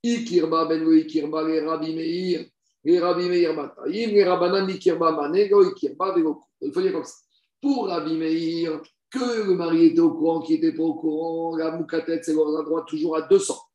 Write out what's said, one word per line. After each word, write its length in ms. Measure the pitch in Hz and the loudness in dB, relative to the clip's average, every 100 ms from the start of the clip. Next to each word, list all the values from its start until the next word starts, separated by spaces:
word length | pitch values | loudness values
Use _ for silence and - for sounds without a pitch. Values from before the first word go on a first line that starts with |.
Ikirba 600 | 233 233 - 175 156 165 | -2 -4 0 0 2 0
ben 180 | 160 160 | 0 0
lo 100 | 160 | 4
ikirba, 540 | 160 156 160 151 156 160 | 4 4 -4 -2 -4 -2
les 140 | 160 | -2
Rabbi 340 | 151 160 156 | -2 -4 -4
Meir, 520 | 160 160 175 185 165 - _ _ _ | -6 -6 -4 -2 -4 -6 _ _ _
les 140 | - 175 | 0 2
Rabbi 300 | 175 170 180 | 2 0 0
Meir 260 | 180 165 | 0 0
matayim, 580 | 156 139 - 139 196 233 | -2 -8 -10 -6 -4 2
les 120 | 202 | 4
Rabbanan 460 | 185 180 175 196 190 | 4 2 2 0 -2
ikirba 420 | 185 180 165 165 | -2 -2 2 0
mane, 360 | 156 143 180 202 | 0 -2 0 4
lo 120 | 202 185 | 6 4
ikirba 440 | - 131 - 190 | 2 -8 -4 -2
velo. 260 | 175 156 - _ _ | 0 0 -4 _ _
Il 100 | - | -6
faut 80 | 175 | -2
dire 120 | 185 | -2
comme 120 | 160 | -2
ça. 120 | - - _ _ _ _ | -8 -16 _ _ _ _
Pour 280 | 277 262 196 | -2 -2 -2
Rabbi 280 | 170 151 160 | -4 -4 -4
Meir, 640 | 160 160 165 165 165 156 - _ _ | -2 -2 -2 -4 -4 -6 -10 _ _
que 360 | 262 247 226 202 | -6 -4 -2 0
le 80 | |
mari 320 | 175 170 165 165 | 0 0 4 6
était 140 | 165 | 6
au 120 | 165 | 2
courant, 280 | 147 160 160 | 2 -2 -2
qu'il 140 | 151 | 2
n'était 200 | 156 160 | 4 4
pas 100 | 156 | 0
au 100 | 165 | -4
courant, 600 | 143 160 151 165 165 165 160 | -2 -4 -4 -4 -4 -4 -4
la 200 | 160 156 | -4 -6
moukatet, 460 | 156 165 156 165 | -4 -4 -4 -6
c'est 100 | 165 | -2
le 320 | 156 151 156 | 0 0 -2
droit 200 | 151 165 156 | -2 -4 -4
toujours 300 | 156 165 160 | -4 -2 -4
à 60 | |
deux 180 | 151 196 | 2 2
cents. 200 | 190 - - | 2 -8 -10